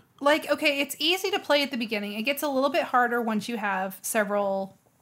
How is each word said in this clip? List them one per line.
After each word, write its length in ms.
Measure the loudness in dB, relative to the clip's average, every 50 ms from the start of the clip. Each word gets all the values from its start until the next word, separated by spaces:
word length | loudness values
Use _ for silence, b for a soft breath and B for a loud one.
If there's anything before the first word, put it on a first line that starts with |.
| _ _ _ 0
Like, 280 | 4 4 4 4 2 0
okay, 300 | 0 2 2 0 2 0
it's 160 | -2 -4 -4 -2
easy 300 | 0 0 0 0 0 -2
to 80 | -2 -2
play 220 | 2 2 2 2 2
at 80 | 0
the 60 | -2
beginning. 360 | -4 -4 -2 -4 -4 -4 -6 -6
It 80 | -4
gets 200 | -2 -2 -2 -2 -2
a 40 |
little 220 | 0 0 2 2 2
bit 140 | 2 0 0
harder 360 | 2 4 4 4 4 2 0
once 280 | 0 0 -2 -2 -2 -4
you 80 | -6
have 400 | -4 -2 -2 -2 -2 -4 -4 -6 -8 -6
several 760 | -2 0 0 0 2 0 0 0 0 -2 -2 -4 -8 -10 _ _ _ _ _